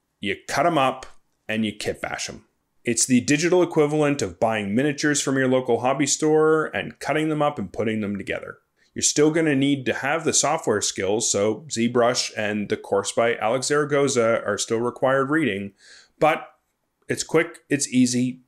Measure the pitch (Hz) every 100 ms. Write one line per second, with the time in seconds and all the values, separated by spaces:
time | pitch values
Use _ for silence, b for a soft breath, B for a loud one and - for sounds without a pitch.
0 | _ _ 101 92 - 135 165 156 135 -
1 | - - _ _ - 110 107 104 - 87
2 | - - - 60 - _ _ _ - 117
3 | - 123 127 147 170 180 170 165 147 151
4 | 147 143 101 - 113 110 101 110 147 139
5 | 147 143 - 135 131 127 127 113 123 139
6 | 139 - 156 156 156 156 - 101 - -
7 | - 151 156 151 147 143 92 - 110 110
8 | 101 101 - - - - _ _ _ -
9 | - - 151 160 160 135 139 139 113 -
10 | 135 160 156 - 143 156 - 104 - -
11 | 95 107 - 101 107 110 - 113 120 123
12 | 117 123 - - 104 107 101 107 - 98
13 | 98 - 117 117 110 127 127 147 147 139
14 | 143 120 113 113 - 101 - 113 120 117
15 | 131 135 135 156 131 98 101 - B B
16 | B B 156 165 - _ _ _ _ _
17 | - 123 - 160 170 - - 139 - 127
18 | 123 123 127 127